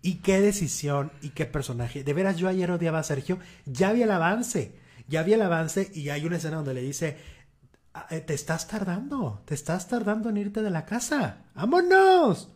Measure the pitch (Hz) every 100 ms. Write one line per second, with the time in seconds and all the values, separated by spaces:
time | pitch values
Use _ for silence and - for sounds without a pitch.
0 | 180 175 - 190 208 202 151 - 147 143
1 | 147 - 151 - 143 151 135 120 117 143
2 | 135 147 190 170 185 185 175 175 170 160
3 | 156 143 - 180 - - - 127 190 233
4 | 226 185 165 220 247 - 120 - - -
5 | - 156 165 220 196 165 160 - 196 160
6 | 143 147 160 175 165 156 143 127 127 143
7 | 160 143 - - - _ _ _ _ -
8 | - 160 156 143 - 160 - 214 190 180
9 | 277 285 160 101 - 147 - 180 - 240
10 | 208 220 226 208 202 208 214 165 151 233
11 | 240 294 160 - - - 208 339 359 381
12 | 381 370 285 240 -